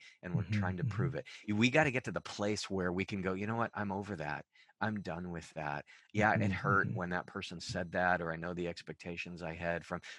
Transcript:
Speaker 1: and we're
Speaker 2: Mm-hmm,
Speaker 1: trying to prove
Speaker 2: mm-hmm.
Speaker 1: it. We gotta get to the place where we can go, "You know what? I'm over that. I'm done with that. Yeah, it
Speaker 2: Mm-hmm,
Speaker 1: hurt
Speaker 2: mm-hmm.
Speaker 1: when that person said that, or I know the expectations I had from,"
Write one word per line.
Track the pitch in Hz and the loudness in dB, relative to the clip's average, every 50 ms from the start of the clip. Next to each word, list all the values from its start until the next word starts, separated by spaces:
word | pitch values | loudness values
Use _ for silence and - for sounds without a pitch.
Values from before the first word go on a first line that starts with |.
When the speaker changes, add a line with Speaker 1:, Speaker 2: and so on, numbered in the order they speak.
| - - - _ - | -16 -20 -18 _ -6
Speaker 1:
and | 90 87 | -2 -2
we're | 110 - | -2 0
Speaker 2:
Mm-hmm, | 85 110 104 | 0 0 0
Speaker 1:
trying | 98 92 92 87 | 0 0 0 0
to | 85 | -2
prove | - 92 107 131 135 - | -2 0 0 0 0 0
Speaker 2:
mm-hmm. | - - - - - - 107 | -2 -6 -8 -12 -8 -4 -2
Speaker 1:
it. | 104 | 4
We | 104 117 127 | 6 6 6
gotta | 127 156 156 147 117 | 8 6 6 6 4
get | 131 - | 0 -2
to | 117 87 | -2 -4
the | - | -6
place | - - - - 101 104 107 101 - - | -6 -6 -4 0 0 0 0 0 -2 -2
where | 98 95 90 90 87 | 0 0 2 2 2
we | 92 95 | 0 0
can | - 107 98 87 | 0 -2 -2 -2
go, | 95 92 | -2 -2
"You | 95 104 | -2 -2
know | 107 113 | -2 0
what? | 117 117 107 - | 0 -2 -2 -2
I'm | 98 107 101 95 | -2 -2 -2 -2
over | 101 101 98 101 | -2 -4 -4 -6
that. | 78 78 73 73 71 - _ _ - - - _ _ - | -4 -4 -4 -4 -6 -8 _ _ -20 -20 -20 _ _ -2
I'm | 107 107 104 | 0 0 -2
done | 87 92 80 85 90 90 | -2 -4 -4 -4 -4 -6
with | 85 82 - - - | -6 -8 -8 -8 -8
that. | 80 78 73 73 73 - - - - - _ - | -6 -4 -4 -4 -6 -8 -10 -16 -20 -16 _ 2
Yeah, | 107 104 107 - | 4 6 6 6
it | - | 6
Speaker 2:
Mm-hmm, | 104 107 | 4 2
Speaker 1:
hurt | 92 90 - 98 98 98 92 - | 2 2 4 4 6 6 4 4
Speaker 2:
mm-hmm. | 113 | 0
Speaker 1:
when | 95 87 87 | -2 -2 0
that | 90 87 - | 0 -2 -2
person | - - 98 92 - 87 85 | -4 -6 -8 -8 -8 -8 -8
said | - - - 95 92 85 90 | -8 -4 -4 -4 -2 -2 0
that, | 92 90 90 90 87 | 2 4 4 4 4
or | 85 82 | 2 0
I | 80 | -2
know | 82 82 90 90 | -2 -4 -4 -2
the | 85 87 85 | -2 -2 -2
expectations | 85 - - - 78 - - 87 85 85 - 87 87 82 87 | -4 -6 -10 -12 -12 -10 -8 -8 -6 -6 -8 -8 -8 -8 -6
I | 80 80 | -6 -4
had | 85 87 85 85 85 80 | -2 0 0 0 -2 -2
from," | - 90 87 - - - | -4 -6 -6 -6 -10 -14